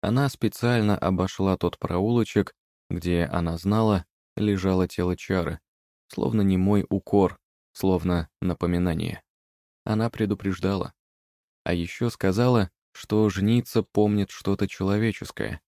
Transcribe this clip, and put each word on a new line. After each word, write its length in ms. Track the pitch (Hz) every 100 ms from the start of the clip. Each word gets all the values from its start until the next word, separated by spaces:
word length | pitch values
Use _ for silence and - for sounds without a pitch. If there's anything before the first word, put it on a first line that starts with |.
Она 260 | 92 120 139
специально 680 | - 110 - 120 123 104 101
обошла 600 | - 95 95 - 95 92
тот 220 | 87 -
проулочек, 760 | - 87 104 120 110 - 95 - _ _ _
где, 360 | 87 85 87
она 340 | 85 82 85 82
знала, 480 | 98 107 110 98 - _ _ -
лежало 520 | 107 98 95 92 90
тело 280 | - 90 90
Чары, 440 | - 95 82 80 _ _ _ _ _
словно 320 | - - 113
немой 460 | 98 95 95 104 -
укор, 500 | 95 - 101 92 - _ _ _
словно 560 | - 98 92 85 87 82 _
напоминание. 840 | 90 87 87 87 90 82 82 - _ _ _ _ _ _
Она 260 | - 107 113
предупреждала. 840 | - 107 101 98 92 95 98 - _ _ _ _ _ _ _
А 100 | -
ещё 360 | 87 85 - 120
сказала, 600 | - 95 95 123 120 95 _ _
что 360 | - - 107 107
жница 540 | 95 101 120 120 117
помнит 480 | 107 - 104 104 98
что-то 360 | - - 98 101
человеческое 920 | - 98 101 113 101 - - - -